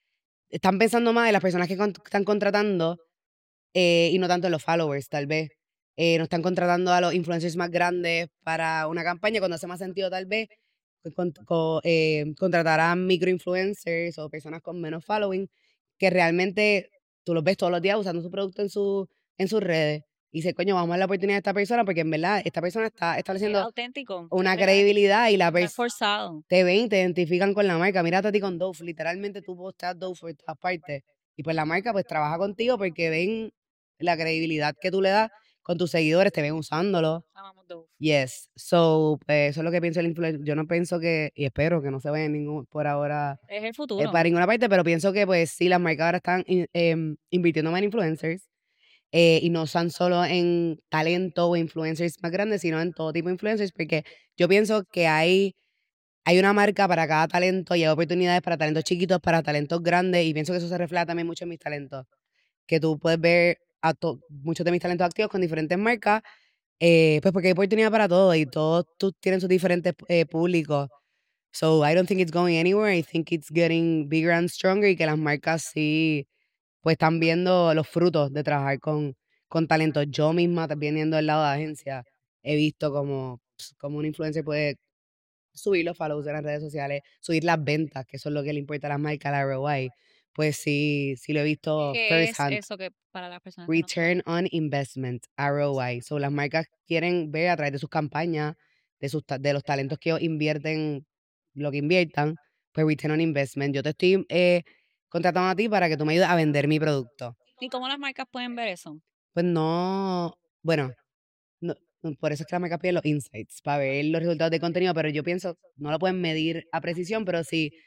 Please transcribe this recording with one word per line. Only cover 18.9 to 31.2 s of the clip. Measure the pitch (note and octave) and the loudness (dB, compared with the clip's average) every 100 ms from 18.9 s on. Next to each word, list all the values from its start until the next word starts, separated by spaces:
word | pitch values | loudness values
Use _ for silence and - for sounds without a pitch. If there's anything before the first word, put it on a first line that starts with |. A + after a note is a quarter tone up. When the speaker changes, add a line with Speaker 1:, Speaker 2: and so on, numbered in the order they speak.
| G3 F#3 _ _ - | -2 -6 _ _ -6
Speaker 1:
en | F#3 | -2
sus | G#3+ | 0
redes. | F3+ D#3+ D3+ D3+ - _ _ | 0 0 0 -2 -10 _ _
Y | E3+ | -6
dices, | E3+ - | -4 -2
"Coño, | F#3 F#3 | 0 0
vamos | E3+ | 0
a | |
darle | F3 | 0
la | F#3+ | -2
oportunidad | G3 G3 G3+ | -2 -2 -2
a | |
esta | G3 | -2
persona", | G3 G3+ A#3+ G3+ | -2 0 0 0
porque | E3 | 0
en | D#3+ | -2
verdad | D#3 F3 G3+ E3+ | 0 0 -2 -2
esta | E3 | -4
persona | F3 A3 A3 | -4 -2 -4
está | - E3+ D#3+ | -4 -4 -2
estableciendo | F3+ F#3+ G#3 G3+ | -4 -4 -2 0
Speaker 2:
Es | A3 | -2
auténtico, | A#3 A#3+ C#4+ B3 F#3 E3 | -6 -10 -10 -10 -12 -4
Speaker 1:
una | F#3 F#3+ | 0 2
Speaker 2:
es | F#3+ | 4
real. | F#3+ | 6
Speaker 1:
credibilidad | G3 G3+ G#3 G3 G#3 A#3 | 6 6 6 6 6 4
y | G3 | 4
la | E3+ | 4
Speaker 2:
No | E3+ F3 | 2 0
es | |
Speaker 1:
pers-, | - | -2
Speaker 2:
forzado. | A#3+ - G#3 G#3 G3+ D#3 - | -6 -2 -2 -2 -6 -12 2
Speaker 1:
te | F#3+ F3+ | 4 6
ven | G3 A#3 | 4 2
y | |
te | G3 | 2
identifican | F#3 F3 E3 F3+ G3 | 2 0 0 2 2
con | G3+ G3+ | 2 2
la | E3 | 2
marca. | F#3+ F#3 | 2 2
Mira | E3+ F#3 | 2 0
a | |
Tati | G#3 G3+ | 2 0
con | G3 F3 | -2 -4
Dove, | F#3 D#3+ | -6 -6
literalmente | E3+ D#3 D#3+ F3+ G3+ G3 | -12 -6 -6 -6 -8 -10
tú | F#3 F3+ | -14 -14
posteas | F#3 - F3+ F3 | -14 -10 -10 -8
Dove | F#3 F3 | -10 -10
por | E3 D#3 | -14 -14
todas | - D#3 | -14 -8
partes. | F3+ F3+ - C#3+ - _ | -6 -6 -8 -12 -12 _